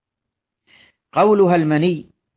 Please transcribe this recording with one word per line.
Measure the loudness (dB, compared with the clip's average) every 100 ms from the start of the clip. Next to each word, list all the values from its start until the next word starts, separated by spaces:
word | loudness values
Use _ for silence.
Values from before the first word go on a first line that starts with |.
| _ _ _ _ _ _ _ _ _ _ _
قولها | -2 0 2 2 0
"المني" | 0 -2 -2 -4 -10 _ _